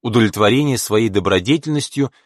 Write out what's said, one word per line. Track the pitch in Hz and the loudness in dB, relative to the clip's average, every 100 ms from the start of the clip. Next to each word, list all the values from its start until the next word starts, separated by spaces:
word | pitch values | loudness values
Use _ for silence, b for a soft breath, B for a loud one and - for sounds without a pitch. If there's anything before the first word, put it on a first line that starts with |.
удовлетворение | 120 110 107 104 104 127 147 123 | 0 2 2 2 2 2 0 -2
своей | - 107 113 | 0 0 2
добродетельностью – | 98 92 95 92 156 151 147 139 - 135 _ | 0 0 0 0 -2 -2 -6 -6 -4 -6 _